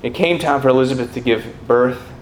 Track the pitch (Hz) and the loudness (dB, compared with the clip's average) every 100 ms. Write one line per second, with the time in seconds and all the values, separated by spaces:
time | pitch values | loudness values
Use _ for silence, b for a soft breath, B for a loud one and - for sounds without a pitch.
0 | 123 - 170 170 147 143 131 131 131 127 | -8 0 0 0 0 2 4 4 2 0
1 | 117 - 123 113 - - - 120 127 123 | -4 -4 -2 -2 -2 -16 0 2 2 -2
2 | - - | -12 -20